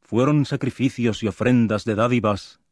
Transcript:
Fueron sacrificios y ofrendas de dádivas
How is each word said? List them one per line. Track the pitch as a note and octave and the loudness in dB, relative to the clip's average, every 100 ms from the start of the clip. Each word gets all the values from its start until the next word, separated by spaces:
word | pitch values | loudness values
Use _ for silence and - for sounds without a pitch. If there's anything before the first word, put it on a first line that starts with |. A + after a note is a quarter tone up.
Fueron | _ A2 C3+ D3+ | _ 0 2 2
sacrificios | C#3+ C#3 B2+ - C3 - A#2 G2+ | 0 -2 -4 -2 -4 0 -2 -2
y | A2 | -6
ofrendas | - A2 B2+ A2+ G#2+ | -2 2 4 2 0
de | A#2 | -2
dádivas | G#2 A#2+ B2 G#2+ G2 - _ _ | 0 0 2 0 -2 -6 _ _